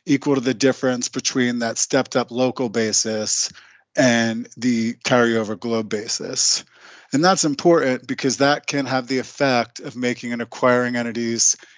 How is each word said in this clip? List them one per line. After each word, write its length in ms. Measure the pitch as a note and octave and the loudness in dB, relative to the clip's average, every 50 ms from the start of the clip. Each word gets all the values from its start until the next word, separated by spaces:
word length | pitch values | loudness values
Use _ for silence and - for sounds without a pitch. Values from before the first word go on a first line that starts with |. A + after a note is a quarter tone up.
| _ | _
equal 300 | E3+ C#3+ C3 - D3 C#3 | 0 0 0 2 0 0
to 60 | C3 | 2
the 120 | A#2 C3 A#2+ | 0 -2 0
difference 560 | G2+ C3+ C3 B2 - C#3 B2+ B2+ B2 A#2+ - | 2 2 2 2 2 0 -2 0 -2 -4 -6
between 500 | - C3 - - - C3+ B2 B2 A#2+ A#2+ | -8 -6 -6 -2 0 0 0 0 0 -2
that 180 | A#2 A2+ A2 | -4 -4 -2
stepped 380 | - - - - C3+ B2 - - | -4 -2 0 0 0 0 0 0
up 160 | C3 A#2 - | -2 -2 -2
local 380 | A#2 B2 B2+ B2+ A#2+ - B2+ A#2 | -2 0 0 0 0 -2 -4 -2
basis 800 | G2 A#2 A2+ G#2+ G2+ - - A2 A2 G#2+ G#2+ G#2 - - - - - - - - _ _ _ _ _ | 0 0 0 0 0 0 -2 -2 -4 -4 -2 -2 -2 -2 -4 -6 -8 -14 -20 -20 _ _ _ _ _
and 520 | - C3+ B2 A#2 A#2 A2+ A2+ A2+ A#2 A#2+ - - | 2 4 4 4 2 2 0 -2 -4 -6 -10 -10
the 360 | A#2 A#2+ B2+ A#2+ A2+ A2+ A#2 A#2 - - | -4 -2 0 0 0 0 -2 -4 -6 -2
carryover 540 | - C3 B2 A#2+ A#2 A2+ A2+ G#2+ G#2 A2 - | 2 4 4 4 4 2 0 0 -2 -6 -6
globe 300 | - A#2 A2+ A2+ A2 G2 | -4 -2 -2 -2 -2 -4
basis. 760 | A2 G#2 G#2 - - - E2+ - G#2 - - - - - - _ _ - - - - - - _ - | -6 -6 -6 -6 -6 -6 -8 -6 -4 -2 0 0 0 -2 -6 _ _ -20 -20 -20 -20 -20 -8 _ 0
And 100 | C#3 E3+ | 2 4
that's 200 | F#3 F#3+ - - | 4 4 4 2
important 640 | D3+ C#3 - - F3 E3+ D#3 C3+ C3 B2+ B2 B2+ | -2 -2 2 4 4 4 6 4 2 0 -2 -4
because 300 | B2 C3 - - C3 A2+ | -8 -6 -2 -2 -2 0
that 300 | B2 C#3 C#3+ D3 C#3+ - | 2 2 2 2 0 -2
can 180 | - D3 C#3 C3+ | -4 -4 -4 -2
have 220 | C3 C3 C3 A#2+ | -2 -4 -4 -2
the 120 | A#2+ C3 B2+ | -2 -4 -4
effect 640 | A#2 - - - C#3+ C3+ B2+ A#2+ A2+ - _ - | -4 -6 -4 -2 0 2 2 2 0 -2 _ -12
of 160 | - C#3+ - | -14 -12 -8
making 340 | B2 B2 B2 A#2+ - B2+ A#2+ | -4 -2 -2 -2 -4 -6 -8
an 100 | A#2+ A#2 | -6 -6
acquiring 540 | A#2 - - - C3 B2+ B2 B2 B2 A#2+ B2 | -8 -8 -4 0 2 4 4 4 2 0 -2
entity's 640 | A#2+ A#2+ A#2 A2 A#2+ A#2 A#2 A#2 A2 - - - - - - - | -4 -4 -4 -4 -4 -4 -2 0 0 0 0 0 -2 -8 -16 -20